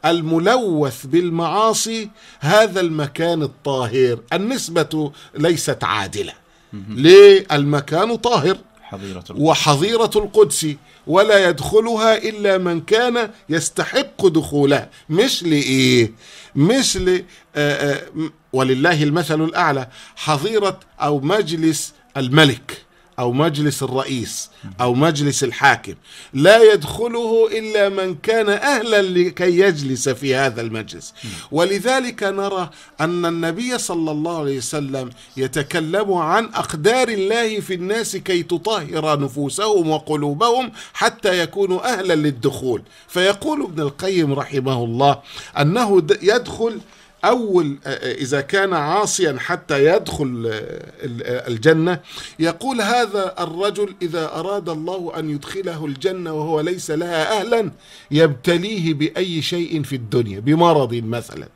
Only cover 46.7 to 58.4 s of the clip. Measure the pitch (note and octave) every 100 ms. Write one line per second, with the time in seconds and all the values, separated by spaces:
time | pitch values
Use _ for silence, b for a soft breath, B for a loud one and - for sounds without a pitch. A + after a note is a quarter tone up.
46.7 | G#3+ - b b b F3+ B3 A3+ F3+ D#3
47.7 | C#3 - C3+ B2+ A#2+ C3+ C#3 C3+ G3 G3
48.7 | F3 C#3+ F#3 G#3 - E3+ C3 - F3 -
49.7 | D3 C#3+ F#3+ - - C#3 B2 A2+ G#2+ -
50.7 | - - - - A#2 - B2 - A#2 C3
51.7 | D#3+ E3 F3 B B B B E3 E3 B3+
52.7 | B3 G3+ B3 A3+ G3+ F#3+ - E3+ E3 G3
53.7 | G3+ G#3 F#3+ F3+ E3 D#3 E3 E3+ G3+ E3+
54.7 | D#3+ D#3+ F#3+ E3+ - D#3+ D3 C#3+ G3 F#3+
55.7 | E3 D#3 C#3 F3+ F#3 E3+ D#3 D3+ D3+ D#3
56.7 | F3+ D3+ D3+ F3 E3+ D#3+ G#3+ G#3+ A#3 G3+
57.7 | - B B B D3 E3 C#3